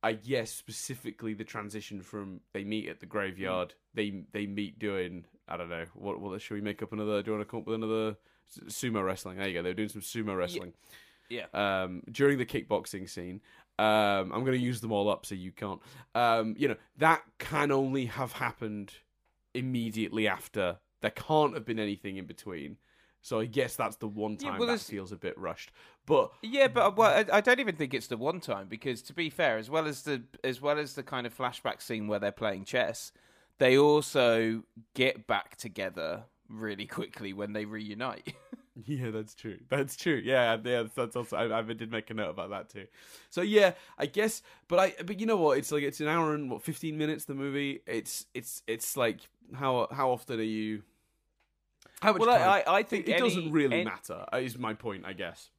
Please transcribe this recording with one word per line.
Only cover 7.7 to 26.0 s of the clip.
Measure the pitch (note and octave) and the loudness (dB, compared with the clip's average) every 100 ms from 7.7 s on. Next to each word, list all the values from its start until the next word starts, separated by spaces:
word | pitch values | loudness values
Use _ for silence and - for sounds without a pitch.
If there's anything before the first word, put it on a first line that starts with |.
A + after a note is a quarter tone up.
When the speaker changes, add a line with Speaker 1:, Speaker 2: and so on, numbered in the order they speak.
| A2 | -4
Speaker 1:
another | A2 A2 A2 G#2+ _ _ _ | -2 0 -2 -6 _ _ _
s-, | - - | -20 -12
sumo | - C3 A2 | -6 -2 0
wrestling? | F#2+ F#2+ F#2+ F#2 | 0 -2 -6 -6
There | G2 | -4
you | |
go, | E2+ | -2
they | F2 | -2
were | |
doing | F#2 G#2+ | -2 -4
some | G#2+ | -6
sumo | - A#2 G#2+ | -8 -6 -2
Speaker 2:
Yeah. | |
Speaker 1:
wrestling. | F#2+ F2 F2 F2+ - _ - - _ _ | -2 -2 -4 -10 -16 _ -20 -20 _ _
Speaker 2:
Yeah. | A#2 - | -10 -6
Speaker 1:
Um, | - G2+ F#2+ F#2 F2+ - | -2 0 0 -2 -6 -10
during | A#2 C#3 C#3 | 4 4 4
the | A#2+ | 0
kickboxing | A#2+ - G#2 - G2 F#2 | -4 0 -2 -2 -10 -10
scene. | - F2+ F#2+ _ - _ - | -10 -10 -12 _ -20 _ 2
Um, | G#2+ G#2+ G#2 G2 F#2 | 4 6 6 2 0
I'm | G#2+ | -2
gonna | C3 B2+ | 0 0
use | B2 B2 | 0 -2
them | A2+ | -2
all | G#2 G#2 | 0 2
up | G2 | 0
so | - | -4
you | G2 F#2 | -10 -10
can't. | - G2+ F#2+ - - - | -8 -8 -8 -12 -20 -6
Um, | A#2 A#2+ A2+ A2+ G#2+ | 2 4 4 2 0
you | C#3+ | 0
know, | - _ - | 0 _ 2
that | D#3+ D#3+ - _ | 4 4 0 _
can | - D3+ D3 | -4 0 4
only | C#3 C3+ C3+ A#2+ | 4 2 0 -2
have | G#2 B2+ | -4 -6
happened | - B2 - A2 G#2 G2+ - _ _ _ _ _ | -4 -4 -4 -6 -6 -10 -16 _ _ _ _ _
immediately | B2+ B2+ B2+ A2+ G#2+ G2+ G2+ G#2+ | -6 -2 0 -2 -2 -2 0 0
after. | F#2 - G#2+ F2+ F2 _ _ | 0 -6 -2 -2 -2 _ _
There | G#2+ | -6
can't | - - D#3 D3 | -4 0 4 4
have | - | 0
been | A2 A2 | -4 -2
anything | G#2 G2+ G2+ F#2+ | -2 -4 -8 -10
in | F#2 | -12
between. | - - F2 D2 - _ _ _ _ | -12 -10 -10 -10 -12 _ _ _ _
So | - A2+ | -4 -2
I | A2+ | 0
guess | B2+ A#2+ - | 0 0 0
that's | A2 G#2+ | -4 -4
the | A2 | -8
one | G#2 G#2+ | -4 -4
Speaker 2:
Yeah, | G#2+ C4+ | -4 -6
Speaker 1:
time | - | -2
Speaker 2:
well, | A#3+ | -2
Speaker 1:
that | |
Speaker 2:
there's | A#3 - | -2 -4
Speaker 1:
feels | G2+ F#2+ | -10 -8
a | G2 | -8
bit | F#2 - | -8 -6
rushed. | F2+ - - _ - _ | -8 -8 -14 _ -20 _